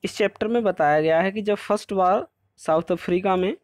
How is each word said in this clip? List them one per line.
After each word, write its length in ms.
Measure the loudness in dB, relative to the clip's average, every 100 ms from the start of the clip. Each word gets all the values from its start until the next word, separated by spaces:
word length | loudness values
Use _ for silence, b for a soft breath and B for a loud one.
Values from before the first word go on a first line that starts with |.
इस 140 | -8 -2
चैप्टर 300 | -2 -2 -2
में 160 | 0
बताया 380 | 0 0 2 2
गया 200 | 2 2
है 100 | 2
कि 100 | -2
जब 140 | -4 -4
फर्स्ट 380 | -2 -4 -2
बार 340 | 0 2 2 -2 _ _ _
साउथ 340 | -2 0 0
अफ्रीका 440 | -4 -2 -2 0 0
में 220 | -2 -4